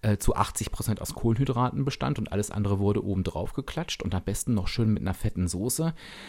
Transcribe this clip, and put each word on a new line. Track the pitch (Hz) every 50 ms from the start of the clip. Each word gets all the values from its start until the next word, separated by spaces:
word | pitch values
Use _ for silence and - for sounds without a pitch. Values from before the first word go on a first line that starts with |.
äh, | - 107 104
zu | - - - -
achtzig | - 98 - - - - -
Prozent | - - - - 107 -
aus | - - -
Kohlenhydraten | - - 117 113 107 139 131 127 117 123 123 - - 139
bestand | 135 131 - 131 123 113 113
und | 110 -
alles | - 98 107 -
andere | - 104 101 101 101 98
wurde | 101 101 104 104 -
oben | 98 98 92 90
drauf | 90 - 76 - -
geklatscht | - - 135 - - - 175 - - -
und | - - 92
am | 90
besten | - - - - - - 120
noch | 104 92 -
schön | - - 117 110 107
mit | -
einer | - 95 95
fetten | - - 110 - - 90 87
Soße. | 85 90 101 127 - - 160 165 160 - - - - - -